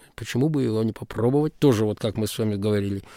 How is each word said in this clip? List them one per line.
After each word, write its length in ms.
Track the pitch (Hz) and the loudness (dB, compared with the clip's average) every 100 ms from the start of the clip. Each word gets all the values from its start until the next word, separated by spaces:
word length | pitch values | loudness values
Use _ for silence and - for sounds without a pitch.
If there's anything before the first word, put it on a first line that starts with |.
| - - | -20 -14
Почему 340 | 110 120 151 | -4 0 2
бы 140 | 151 | 2
его 180 | 123 110 | 0 0
не 100 | 113 | -2
попробовать? 640 | - - - 117 143 151 - | -4 -8 -2 2 2 0 2
Тоже 260 | 147 107 107 | 4 4 2
вот 140 | 101 | 0
как 180 | 113 117 | -4 -2
мы 80 | 107 | -4
с 100 | - | -2
вами 160 | 110 101 | -2 0
говорили. 480 | 107 104 101 98 - | 0 0 0 -4 -10